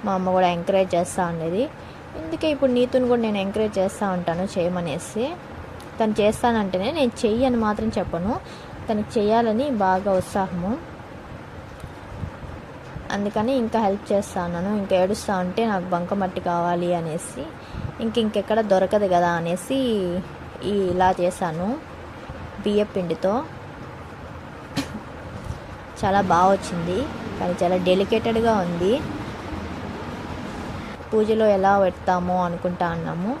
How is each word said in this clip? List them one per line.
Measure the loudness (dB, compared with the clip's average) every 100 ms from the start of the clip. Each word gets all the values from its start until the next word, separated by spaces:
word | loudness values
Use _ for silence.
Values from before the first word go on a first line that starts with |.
మా | 0 0
అమ్మ | 2
కూడా | 4 4 2
ఎంకరేజ్ | 2 4 4
చేస్తూ | 2 0 0 -2
ఉండేది. | -2 -2 0 -2 -4 -16 -16 -14 -10
అందుకే | -8 -2 0
ఇప్పుడు | 2 4 4
నీతుని | 4 4 4
కూడా | 2
నేను | 2 0
ఎంకరేజ్ | 0 0 0 2
చేస్తూ | 0 0 -2
ఉంటాను | 0 0 0 -2
చేయమనేసి. | 0 0 0 -2 -4 -6 -4 -4 -4 -12 -14 -12 -14 -14 0
తను | 0 4
చేస్తానంటేనే | 4 4 2 2 2 0 0 2
నేను | 0 2
చెయ్యి | 0 4 2
అని | 2
మాత్రం | 2 0 0 0
చెప్పను, | -2 -2 -2 -2 -6 -16 -14 -14 -2
తనకి | -2 0 0
చేయాలని | 4 4 4 2 0 2
బాగా | 4 4 4 2
ఉత్సాహము, | 2 -2 -2 -2 -2 -4 -6 -14 -14 -14 -14 -14 -14 -14 -16 -14 -14 -14 -14 -10 -10 -10 -14 -14 -14 -16 -14 -14 -6 -2
అందుకని | 0 0 2 2
ఇంకా | 2 2 2
హెల్ప్ | 0 2
చేస్తా | 0 2 -4 -2
ఉన్నాను. | -2 0 -2
ఇంకా | 2 4
ఏడుస్తా | 4 2 0 0
ఉంటే | 0 0 2
నాకు | 2 0
బంకమట్టి | -2 0 0 0 -2 0
కావాలి | 0 2 0 2 0
అనేసి, | -2 -6 -8 -10 -12 -12 -12 -8 -8 -4
ఇంక, | -2 0
ఇంకెక్కడ | 0 0 2 2 4
దొరకదు | 4 4 4 4
కదా | 4 4 2
అనేసి | 0 -2 -2 0 2 2 0 -2 -6 -12 -14 -8 -2
ఈ, | 0 2 4
ఇలా | 4 4
చేశాను | 0 0 -4 -2 -2 -4 -8 -14 -14 -14 -14 -12 -12 -4
బియ్య | 0 2 2 0
పిండితో. | -2 0 0 0 -2 -12 -14 -14 -14 -14 -14 -14 -14 -14 -14 -14 -8 -6 -6 -8 -10 -12 -12 -12 -10 -10 -10 -14 -14 -2
చాలా | 2 4 6
బాగా | 6 8 6
వచ్చింది, | 2 -4 -2 -2 -2 -6 -8 -4
కానీ | -2 0
చాలా | 2 2 4
డెలికేటెడ్గా | 4 4 2 2 2 4 4 2
ఉంది. | 2 2 2 0 -6 -8 -8 -8 -8 -8 -8 -8 -8 -8 -8 -8 -8 -8 -8 -8 -8 -8 -10 -2
పూజలో | 2 4 6 6
ఎలా | 6 6 6
పెడతామో | 4 2 0 2 2 2 0
అనుకుంటా | 0 -4 0 -2 -2
ఉన్నాము. | -4 -4 -4 -6